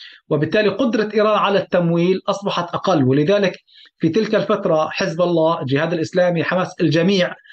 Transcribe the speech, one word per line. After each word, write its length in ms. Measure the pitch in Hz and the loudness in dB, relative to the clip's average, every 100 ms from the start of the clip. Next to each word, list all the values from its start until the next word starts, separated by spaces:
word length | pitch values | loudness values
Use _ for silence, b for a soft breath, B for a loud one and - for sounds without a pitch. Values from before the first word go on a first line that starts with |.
| B B - | B B -4
وبالتالي 400 | 107 156 214 202 | -2 0 0 0
قدرة 400 | 196 254 214 208 | 0 -2 0 -2
إيران 240 | 214 214 202 | 0 2 2
على 200 | 190 196 | 2 0
التمويل 640 | - 185 170 170 175 190 - | 0 0 2 2 2 0 -2
أصبحت 460 | 196 202 - 175 | -6 -4 -4 -6
أقل، 300 | - - 170 | -4 0 2
ولذلك 480 | 127 139 151 202 185 - _ B B - | 2 2 2 2 0 -4 _ B B -4
في 100 | 160 | 0
تلك 260 | 220 214 | 0 0
الفترة 540 | 208 - 202 190 156 156 | 0 0 -2 0 0 0
حزب 340 | - 190 160 | -4 -4 0
الله، 380 | 175 165 160 165 | 0 2 2 0
الجهاد 320 | 135 139 165 | -2 -2 0
الإسلامي، 520 | 175 151 180 180 170 | -4 -2 0 0 0
حماس، 360 | 143 180 170 - | -2 -2 -2 -2
الجميع 540 | 165 160 180 196 165 - B | 0 2 2 2 0 -4 B